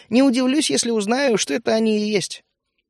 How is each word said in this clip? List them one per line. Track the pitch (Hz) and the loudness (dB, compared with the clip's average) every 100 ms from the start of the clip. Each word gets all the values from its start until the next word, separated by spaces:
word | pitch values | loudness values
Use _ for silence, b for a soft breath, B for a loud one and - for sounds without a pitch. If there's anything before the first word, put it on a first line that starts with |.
| B | B
не | 226 | 4
удивлюсь, | 277 247 254 294 - | 4 2 0 0 0
если | 262 233 | -2 0
узнаю, | 226 196 247 285 208 | -2 -2 0 0 0
что | - | -2
это | 277 240 | -4 -2
они | 220 220 214 | 0 0 0
и | 214 | 0
есть. | 208 - - _ _ _ _ | -2 -4 -12 _ _ _ _